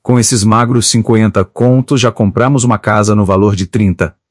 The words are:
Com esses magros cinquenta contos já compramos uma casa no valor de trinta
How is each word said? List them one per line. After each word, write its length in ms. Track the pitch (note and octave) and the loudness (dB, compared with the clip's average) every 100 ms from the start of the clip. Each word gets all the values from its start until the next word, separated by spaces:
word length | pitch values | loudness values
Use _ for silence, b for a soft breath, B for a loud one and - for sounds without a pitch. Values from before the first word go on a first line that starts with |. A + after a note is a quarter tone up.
Com 180 | - B2 | 0 0
esses 240 | A2 A#2+ | 2 0
magros 440 | G#2 A2 A#2+ B2 - | 0 0 0 0 0
cinquenta 560 | A#2+ A2 A2+ A2 G2+ | -2 0 2 2 0
contos 560 | F#2+ - A#2+ B2+ B2 C#3 | -4 -2 0 0 0 0
já 120 | A#2+ | -2
compramos 520 | - G#2 G2+ B2 C#3 | 0 -2 0 0 0
uma 140 | A#2+ G#2+ | 0 -2
casa 380 | - G#2+ G#2 | 0 0 0
no 100 | G#2+ | 0
valor 300 | G2 F#2+ G#2 | 0 2 2
de 100 | G2 | 0
trinta 500 | F#2 A2+ G2+ E2+ E2+ _ _ | -4 -2 -2 -2 -6 _ _